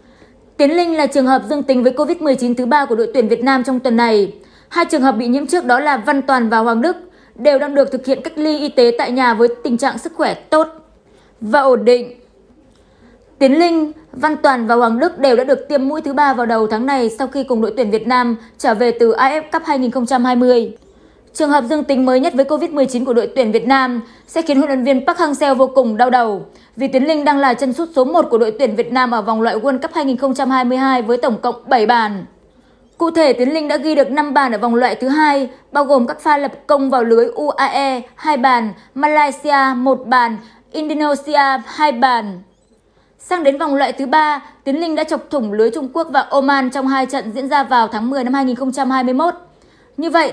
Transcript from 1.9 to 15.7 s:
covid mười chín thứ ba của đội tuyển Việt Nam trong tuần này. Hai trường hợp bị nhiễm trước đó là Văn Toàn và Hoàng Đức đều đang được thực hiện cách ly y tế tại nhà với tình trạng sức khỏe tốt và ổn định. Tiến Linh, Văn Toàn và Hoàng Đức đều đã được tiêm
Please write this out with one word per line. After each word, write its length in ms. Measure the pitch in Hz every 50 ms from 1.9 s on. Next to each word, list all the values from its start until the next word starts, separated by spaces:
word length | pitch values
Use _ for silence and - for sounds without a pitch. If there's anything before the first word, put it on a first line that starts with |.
| 254
covid 260 | 277 294 269 339 339
mười 160 | 311 294 269
chín 200 | - 240 247 240
thứ 120 | 247 254
ba 180 | 233 294 294 277
của 100 | 269 240
đội 160 | 214 226 226 -
tuyển 140 | 269 233 208
Việt 160 | 233 233 240
Nam 200 | 269 269 254 240
trong 160 | 269 262 247
tuần 160 | 247 254 233
này. 360 | 233 240 233 220 208 196 180 - - - - _ _ _ _
Hai 160 | - 330 339
trường 180 | 339 320 294 254
hợp 100 | 269 226
bị 140 | 214 247
nhiễm 200 | 240 240 285 294
trước 180 | 277 349 262 226
đó 160 | 247 247 254
là 160 | 294 302 277
Văn 260 | 247 208 294 285 277 262
Toàn 260 | 277 269 254 233 220
và 100 | 226 226
Hoàng 240 | 220 233 233 226 247
Đức 140 | 339 359 349 - - - _ _ _ -
đều 240 | - 233 294 285 269
đang 160 | 294 294 285
được 180 | 277 262 - -
thực 140 | 240 -
hiện 160 | 262 269 262 -
cách 160 | 330 - 311
ly 200 | 302 311 302 294
y 100 | 294 277
tế 240 | - - 240 240 233 -
tại 140 | - - 247
nhà 220 | 262 262 240 226
với 140 | 208 233 240 240 - -
tình 140 | 285 240 233
trạng 200 | 277 262 226 233
sức 140 | - 330 -
khỏe 180 | - 311 220 175
tốt 340 | - - - 311 311 320 320 - - - _ _ _ _ _ _ _ _ _ _ -
và 200 | 220 208 240 294
ổn 240 | 269 269 247 220 208
định. 340 | 233 247 240 226 - - - _ _ _ _ _ _ _ _ _ _ _ _ _ _ _ _ _ _ _ _ _ _ _ -
Tiến 200 | 277 254 269 320
Linh, 340 | 349 339 339 320 311 302 - - - _ -
Văn 240 | 254 285 311 302
Toàn 300 | 285 - 285 269 240 233
và 80 | 220 233
Hoàng 240 | 240 247 226 226 233
Đức 200 | 302 359 349 -
đều 180 | 277 269 240
đã 80 | 226 254
được 240 | 277 269 - -
tiêm 200 | -